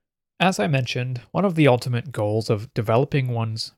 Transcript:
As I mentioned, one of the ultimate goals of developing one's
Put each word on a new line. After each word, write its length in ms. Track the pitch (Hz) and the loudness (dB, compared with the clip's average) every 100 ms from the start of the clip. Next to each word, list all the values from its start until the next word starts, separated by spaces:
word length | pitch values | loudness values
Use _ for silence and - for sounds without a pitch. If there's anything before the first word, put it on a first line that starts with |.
| _ _ _ - | _ _ _ -2
As 200 | 190 190 | 0 2
I 80 | 202 | 0
mentioned, 540 | 135 123 127 127 123 - | 0 -2 -4 -6 -8 -6
one 120 | - | -2
of 120 | 196 165 | 0 4
the 120 | 147 | 6
ultimate 440 | 120 - 120 131 | 4 2 -4 -4
goals 400 | 117 104 110 110 | -4 -2 0 0
of 200 | 107 113 - | -2 -2 -6
developing 540 | 110 113 143 147 127 | 0 2 2 0 -2
one's 440 | 117 113 110 - | -2 -4 -6 -10